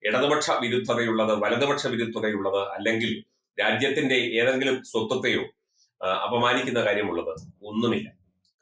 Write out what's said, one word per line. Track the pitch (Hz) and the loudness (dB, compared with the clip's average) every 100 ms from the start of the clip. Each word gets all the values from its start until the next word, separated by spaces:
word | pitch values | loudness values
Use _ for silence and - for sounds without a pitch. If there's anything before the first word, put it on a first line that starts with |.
| 104 | -2
ഇടതുപക്ഷ | 120 143 151 - | 2 2 2 2
വിരുദ്ധതയുള്ളത്, | - 120 123 113 120 113 110 107 104 | 0 0 0 0 0 2 2 2 2
വലതുപക്ഷ | 104 120 143 143 131 | 2 2 2 0 -2
വിരുദ്ധതയുള്ളത്, | 113 113 117 110 104 98 98 98 | -2 -4 -2 -2 -2 0 0 -2
അല്ലെങ്കിൽ | - 107 113 113 - - _ _ - | -4 -2 0 -2 -4 -8 _ _ -2
രാജ്യത്തിന്റെ | 104 110 139 151 135 123 | 0 2 0 0 2 2
ഏതെങ്കിലും | 113 113 123 131 135 127 | 2 2 2 2 0 -2
സ്വത്വത്തെയോ, | - 113 110 127 123 - - - _ _ _ _ | -2 -2 0 0 0 0 -2 -10 _ _ _ _
ആ, | 92 92 104 | -2 -2 0
അപമാനിക്കുന്ന | 120 120 131 127 117 107 | 2 2 2 0 0 2
കാര്യമുള്ളത്? | 101 101 85 80 80 - - | 0 0 -2 -4 -8 -14 -18
ഒന്നുമില്ല. | 104 110 117 107 - - _ _ _ _ | -6 -2 0 0 -4 -14 _ _ _ _